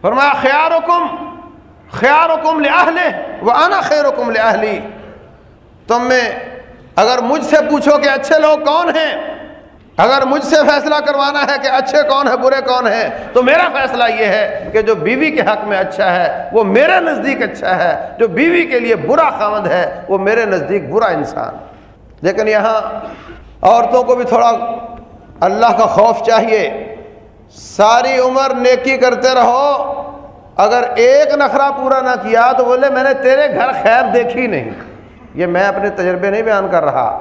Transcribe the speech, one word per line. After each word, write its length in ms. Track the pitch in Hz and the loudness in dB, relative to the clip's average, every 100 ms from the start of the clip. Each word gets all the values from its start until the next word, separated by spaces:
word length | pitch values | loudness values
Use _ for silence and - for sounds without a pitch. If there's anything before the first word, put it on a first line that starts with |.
فرمایا، 300 | 180 247 285 269 | 0 0 0 2
خیارکم، 640 | 262 285 330 330 339 349 339 - - - - - - - - | 0 2 2 0 0 -2 -2 -8 -12 -16 -20 -20 -20 -20 -16
خیارکم 680 | - 262 302 330 320 320 320 | -2 2 4 2 0 0 0
لأہلہ 480 | 285 330 320 339 339 - - - | 2 2 2 0 -2 -4 -10 -4
وانا 380 | 196 262 339 392 | 0 2 2 0
خیرکم 500 | - 302 285 - 233 | 0 0 0 -2 -4
لأہلی، 480 | 220 226 202 214 190 - - - - - - - - - - - | 0 0 0 -2 -6 -10 -16 -20 -20 -20 -20 -20 -20 -20 -20 -4
تم 200 | 233 247 | -2 2
میں 140 | 254 226 185 - - - - - - | 0 0 -8 -14 -18 -20 -20 -6 0
اگر 220 | 214 247 | 2 2
مجھ 220 | 233 302 | 0 -4
سے 120 | - 302 302 | 2 2 2
پوچھو 260 | 302 285 294 | 0 2 2
کہ 100 | 285 | 2
اچھے 300 | 269 - 311 | -2 2 2
لوگ 260 | 302 302 | 2 0
کون 240 | 302 311 339 311 | 0 0 0 -2
ہیں، 160 | 302 - - - - - - - - - | -2 -4 -10 -14 -16 -20 -20 -20 -10 0
اگر 280 | 214 269 262 | 2 2 0
مجھ 180 | 294 | -2
سے 120 | 269 311 294 | 2 2 4
فیصلہ 260 | 285 294 302 294 | 2 0 0 0
کروانا 360 | 277 277 285 | 0 0 0
ہے 140 | 277 277 | -2 0
کہ 60 | 269 | 0
اچھے 340 | 262 262 302 294 | 0 2 2 2
کون 200 | 277 269 | 2 2
ہیں 80 | 247 | 2
برے 240 | 262 269 254 | 2 0 0
کون 200 | 247 233 | 0 0
ہیں، 220 | 226 175 - - | -2 -4 -6 -2
تو 100 | 247 | 0
میرا 260 | 254 320 359 | 2 2 2
فیصلہ 320 | 277 262 254 233 226 | 0 -4 0 -2 0
یہ 80 | 214 | 0
ہے 420 | 208 202 - - | 0 -2 -6 -2
کہ 100 | 214 | 0
جو 120 | 214 | 0
بیوی 360 | 202 160 262 311 | 0 0 0 0
کے 120 | - | 0
حق 220 | 208 214 | 0 -2
میں 140 | 208 190 | -2 -2
اچھا 360 | 190 - 190 180 | -2 -2 0 0
ہے 120 | 165 - - | -2 -4 -2
وہ 120 | 214 | 0
میرے 360 | 202 208 320 370 | 2 4 4 2
نزدیک 420 | 330 269 240 262 | 0 -2 -4 -2
اچھا 340 | 220 - - 180 | -4 -4 -2 0
ہے، 160 | 170 151 - - | 0 -2 -6 -2
جو 100 | 226 | -2
بیوی 340 | 180 320 349 302 | 2 2 2 0
کے 140 | 247 | -2
لیے 160 | 233 208 151 | 0 -2 0
برا 220 | 294 302 - | 2 2 0
خاوند 280 | 214 214 180 | -4 -2 -2
ہے 180 | 175 165 - - | 0 -2 -6 -4
وہ 100 | 190 | -2
میرے 260 | 196 226 | 0 0
نزدیک 460 | 220 185 - 196 131 | 0 -2 -2 -4 -2
برا 160 | 190 220 | 0 0
انسان۔ 500 | 160 143 - 113 - - - - - - - | -2 -6 -8 -10 -12 -20 -20 -20 -20 -20 -4
لیکن 260 | 165 196 214 | -2 -2 0
یہاں 320 | 214 214 220 - - - - - - - - | 0 0 -2 -4 -10 -12 -16 -20 -20 -20 0
عورتوں 400 | 185 233 233 254 | 2 4 4 0
کو 120 | 247 247 | 2 0
بھی 80 | |
تھوڑا 260 | 247 240 233 233 233 - - - - - - - | 2 2 2 0 -4 -8 -12 -16 -20 -20 -20 -2
اللہ 300 | 180 208 233 233 | -2 2 2 2
کا 80 | 208 | 2
خوف 360 | 185 220 226 233 | 2 2 2 0
چاہیے۔ 360 | 226 233 220 151 107 - - - - - - - - | 2 2 0 -2 -6 -12 -16 -18 -20 -20 -20 -20 -20
ساری 640 | - - 214 233 254 262 | -14 2 4 4 2 0
عمر 340 | 254 262 269 | 0 0 0
نیکی 420 | 254 247 254 262 262 | 0 2 2 0 2
کرتے 380 | 254 240 254 | 2 2 2
رہو، 340 | 254 240 254 285 277 - - - - - - - - | 4 4 2 0 0 -4 -8 -10 -14 -20 -20 -10 0
اگر 260 | 208 240 247 - | 2 2 0 2
ایک 380 | 247 277 302 | 4 4 4
نخرہ 360 | 294 277 285 277 269 | 2 2 2 0 -2
پورا 240 | 262 262 | 0 0
نہ 140 | 254 247 | 0 -4
کیا 280 | 214 226 247 | 0 2 2
تو 120 | 254 | 2
بولے، 260 | 240 254 277 | 0 2 2
میں 120 | 262 | 2
نے 120 | 269 269 | 0 0
تیرے 260 | 254 269 294 | 2 2 2
گھر 160 | - 247 - | 0 -2 0
خیر 220 | - 240 240 | 2 2 2
دیکھی 320 | 233 240 247 247 | 0 0 -2 -2
نہیں۔ 240 | 160 110 95 - - - - - | -4 -6 -12 -18 -20 -20 -20 -16
یہ 120 | - 175 | -6 -2
میں 180 | 175 | 0
اپنے 240 | 196 190 202 | 0 0 -4
تجربے 400 | 202 180 180 196 | -2 -4 -2 -2
نہیں 120 | 208 | -2
بیان 260 | 220 202 190 | 0 -2 0
کر 140 | 170 | 0
رہا 240 | 151 127 113 - | 0 -2 -2 -4